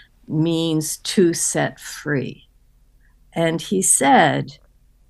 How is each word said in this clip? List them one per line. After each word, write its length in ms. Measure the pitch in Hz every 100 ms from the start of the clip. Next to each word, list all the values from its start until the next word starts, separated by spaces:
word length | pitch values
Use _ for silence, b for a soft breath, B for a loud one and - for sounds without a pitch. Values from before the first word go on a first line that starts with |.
| B _ -
means 720 | 160 165 165 165 156 147 -
to 340 | - - 170
set 440 | 165 - 160 139 -
free. 720 | - - 151 143 - - _ _ _ _ _ _ _ _ _
And 260 | 170 165 165
he 200 | - 190
said, 760 | 185 - 269 247 151 139 139 - _ _ _ _